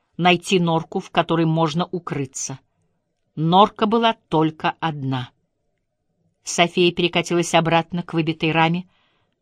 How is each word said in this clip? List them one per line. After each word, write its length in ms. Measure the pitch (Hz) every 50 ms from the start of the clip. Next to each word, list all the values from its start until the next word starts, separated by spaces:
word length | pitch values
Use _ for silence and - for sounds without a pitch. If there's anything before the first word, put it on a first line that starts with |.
| _ _ -
найти 420 | - 170 180 180 175 - - 202 180
норку, 400 | 170 170 165 165 160 - - 190
в 120 | - -
которой 360 | - - 160 - 165 165 165
можно 400 | 160 160 165 160 151 139 175 180
укрыться. 720 | - - 170 - - 147 139 139 131 - - - - 135 - _ _ _ _ _ _ _ _ _ _ _ _ _ _ -
Норка 500 | 147 156 165 180 190 214 214 - - 226
была 300 | 208 233 233 233 226 226 _ _ -
только 460 | - 156 160 156 156 - - 170 - -
одна. 500 | 165 160 151 147 135 135 131 127 123 - _ _ _ _ _ _ _ _ _ _ _ _ _ _ _ _ _ _ _ _ _ _
София 500 | - - - - 170 170 - 185 175 175
перекатилась 640 | 175 - 175 170 - 175 160 - 175 175 165 - -
обратно 480 | 165 165 160 165 165 165 - 180 175
к 100 | - -
выбитой 380 | 165 170 156 165 160 - 170 156
раме, 380 | 156 165 160 165 170 180 180 _ _ _ _ _ _ _ _ _ _ _